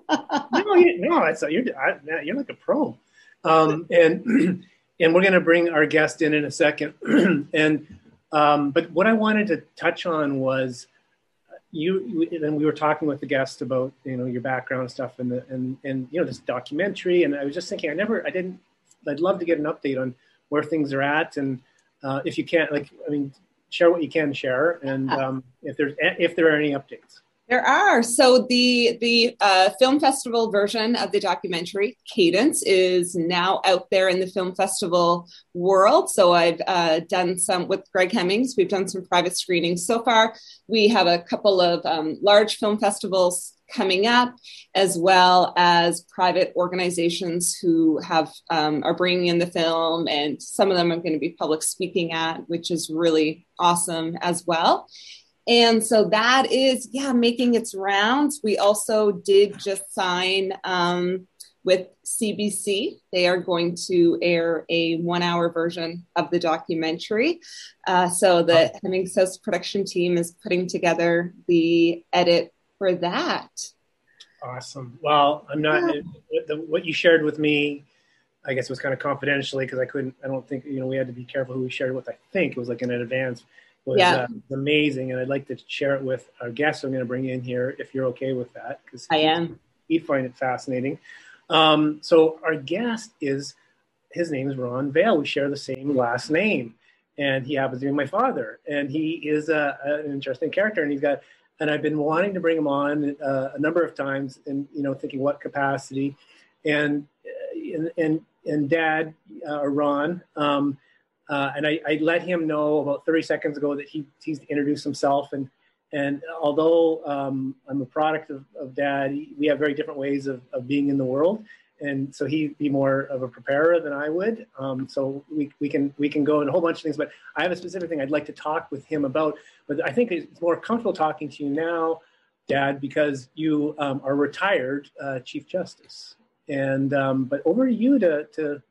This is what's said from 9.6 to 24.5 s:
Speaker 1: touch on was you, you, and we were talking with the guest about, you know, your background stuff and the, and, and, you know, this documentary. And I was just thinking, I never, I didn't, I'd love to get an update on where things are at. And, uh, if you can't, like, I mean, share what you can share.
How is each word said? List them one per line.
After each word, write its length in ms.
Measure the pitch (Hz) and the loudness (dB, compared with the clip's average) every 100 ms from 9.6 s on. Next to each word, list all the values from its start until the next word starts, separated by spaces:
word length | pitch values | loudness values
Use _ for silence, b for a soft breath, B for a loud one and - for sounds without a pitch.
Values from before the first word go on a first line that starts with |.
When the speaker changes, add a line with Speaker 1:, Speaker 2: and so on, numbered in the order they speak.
| - - | -4 -4
Speaker 1:
touch 300 | 160 170 180 | -2 -2 -4
on 340 | 160 143 135 | -2 0 0
was 460 | 131 131 131 120 - _ _ _ _ _ _ - _ | 0 0 -2 -6 -18 _ _ _ _ _ _ -20 _
you, 560 | 160 165 190 240 170 165 | -6 -2 -2 -4 -4 -4
you, 140 | 165 151 | -2 -2
and 120 | 151 | 0
we 80 | 151 | 0
were 60 | |
talking 360 | 151 151 151 156 | 0 0 0 -2
with 120 | 139 | -4
the 60 | 135 | -2
guest 360 | 139 131 - | -2 -2 -6
about, 320 | 127 127 131 - | -4 -4 -4 -8
you 140 | 135 127 | -10 -6
know, 80 | 127 | -6
your 160 | 120 | -6
background 500 | 131 127 - 127 127 | -4 -6 -4 -6 -6
stuff 260 | - 123 - | -8 -10 -6
and 120 | 123 | -6
the, 120 | 123 - | -6 -8
and, 280 | 131 127 135 | -8 -8 -8
and, 240 | 139 135 127 | -6 -6 -6
you 80 | 156 | -4
know, 60 | 143 | -4
this 140 | 123 | -6
documentary. 840 | - 123 - 147 202 196 180 180 | -6 -8 -6 -4 -4 -4 0 2
And 120 | 151 143 | 2 0
I 100 | 139 | -6
was 80 | 165 | -6
just 140 | - | -8
thinking, 200 | 196 160 | -6 -6
I 40 | |
never, 320 | 151 208 208 - | -4 -4 -2 -4
I 40 | |
didn't, 300 | 185 185 185 _ _ _ _ 151 | -6 -6 -10 _ _ _ _ -8
I'd 120 | 143 | -2
love 200 | 180 190 | 0 0
to 60 | 170 | 0
get 120 | 160 | -2
an 60 | 147 | -2
update 340 | 160 143 131 | -4 -4 -4
on 140 | 131 123 _ _ _ | -6 -8 _ _ _
where 140 | 147 | -4
things 300 | 151 160 139 | -2 -2 -2
are 80 | 135 | -2
at. 360 | 139 151 160 147 | 0 0 -2 -4
And, 240 | 139 127 _ _ _ _ | -6 -6 _ _ _ _
uh, 180 | 135 135 160 | -6 -4 -4
if 120 | 151 | -6
you 60 | |
can't, 280 | 143 170 151 | 0 0 0
like, 180 | 147 143 - 156 | -2 -6 -12 -6
I 40 | |
mean, 220 | 147 139 - _ _ _ | -4 -4 -10 _ _ _
share 220 | - 170 | 4 4
what 100 | 175 | 4
you 80 | 139 | 0
can 240 | 160 147 | -2 -2
share. 460 | 139 135 | -2 -2